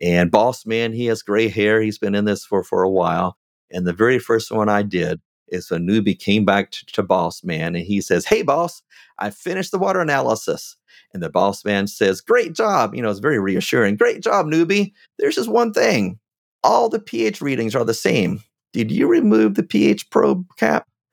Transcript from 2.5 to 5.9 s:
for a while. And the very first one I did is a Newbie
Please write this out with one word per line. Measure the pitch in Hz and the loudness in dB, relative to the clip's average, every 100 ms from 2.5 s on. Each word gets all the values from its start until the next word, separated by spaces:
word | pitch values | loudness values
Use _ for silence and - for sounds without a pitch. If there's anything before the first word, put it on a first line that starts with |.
| 98 | -2
for | - 95 | 0 0
a | 95 | 2
while. | 95 85 87 90 - _ _ _ | 2 0 0 -2 -6 _ _ _
And | 92 87 | -4 -4
the | |
very | 87 117 127 | 0 0 0
first | - 113 - | 0 -2 -2
one | 110 107 | -2 0
I | 104 | 0
did | 101 90 80 82 _ _ _ | 0 -2 -4 -6 _ _ _
is | 90 - | -10 -6
a | 85 | -4
Newbie | 87 | 0